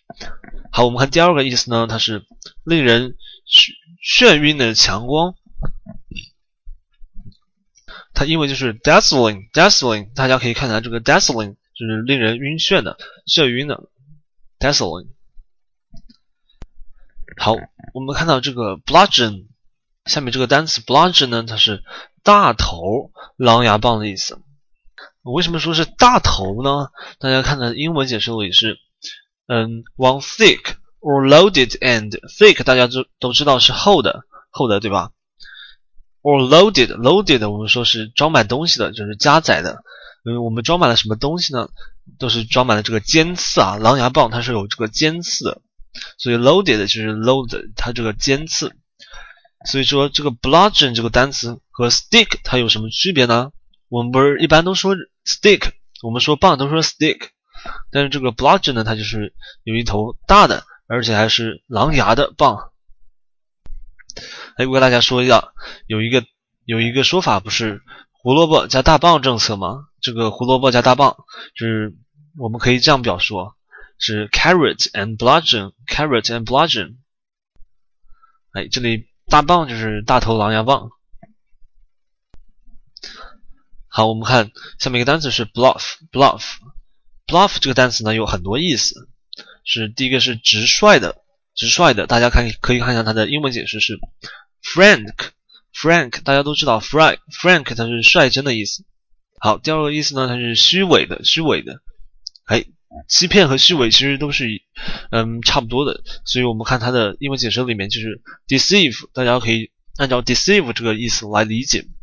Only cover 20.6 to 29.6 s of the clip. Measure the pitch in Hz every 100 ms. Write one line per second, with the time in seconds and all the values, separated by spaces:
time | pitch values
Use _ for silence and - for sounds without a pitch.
20.6 | 160 - - 135 180 170 131 117 117 113
21.6 | 113 98 - - - _ - 208 160 113
22.6 | - 85 87 120 - - - - 123 117
23.6 | 117 104 120 110 107 95 - - - _
24.6 | _ _ _ - - _ 127 123 170 165
25.6 | 156 160 - - 247 247 - - 95 104
26.6 | 135 143 135 - - - 131 131 131 143
27.6 | 120 127 160 156 131 110 117 113 98 -
28.6 | 113 - _ _ - - _ _ - 117